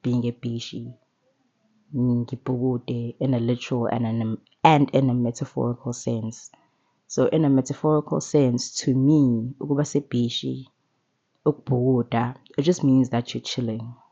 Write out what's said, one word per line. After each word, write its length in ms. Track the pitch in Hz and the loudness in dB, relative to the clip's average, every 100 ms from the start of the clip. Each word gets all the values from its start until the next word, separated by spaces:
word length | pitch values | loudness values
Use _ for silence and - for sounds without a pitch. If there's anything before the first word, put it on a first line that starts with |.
being 220 | 127 123 | 0 0
a 80 | 120 | 0
bishi, 600 | 117 120 117 - - 117 120 _ _ _ _ _ _ _ _ _ | -4 -6 -6 -8 -12 -12 -16 _ _ _ _ _ _ _ _ _
ngibhukude, 1200 | 139 123 120 120 123 - 127 127 123 - 120 117 - | 0 2 2 -2 -6 -4 -2 0 -2 -4 -6 -6 -2
in 140 | 135 | 0
a 40 | 123 | 2
literal 480 | 117 123 - 127 117 | 2 -2 -2 -2 0
and 200 | 120 117 | 0 0
in 160 | 113 | 0
a, 140 | 110 110 _ _ | -2 -4 _ _
and 240 | 160 151 143 | 0 2 2
in 160 | 139 135 | 0 0
a 40 | |
metaphorical 800 | 123 120 117 135 - 120 120 127 | 0 -2 -4 -10 -6 -6 -6 -10
sense. 580 | 120 - 117 113 113 - _ _ _ _ _ _ | -8 -6 -6 -6 -12 -20 _ _ _ _ _ _
So 200 | - 131 | 0 0
in 180 | 160 | 2
a 60 | 151 | 4
metaphorical 720 | 135 127 - 156 151 147 151 | 2 2 -2 0 0 0 -4
sense, 500 | - 147 135 120 - - | 0 2 4 2 -4 -6
to 100 | - | 0
me, 580 | 131 135 156 135 117 117 135 | 2 4 6 4 2 -2 -8
ukuba 240 | 147 143 | -2 0
sebhishi, 800 | 147 156 143 120 120 - 131 131 131 _ _ _ _ _ _ _ | 0 -2 -2 -2 -2 -2 -6 -8 -12 _ _ _ _ _ _ _
ukubhukuda, 920 | - 151 - 127 123 127 120 117 120 - _ - | -2 -2 -2 0 2 2 2 -2 -2 -6 _ -2
it 60 | |
just 200 | 143 180 | 0 2
means 280 | 143 131 127 | 4 4 4
that 240 | 117 120 | 0 -4
you're 80 | 117 | -8
chilling. 500 | - - 117 110 117 120 _ | -6 -4 -4 -6 -10 -16 _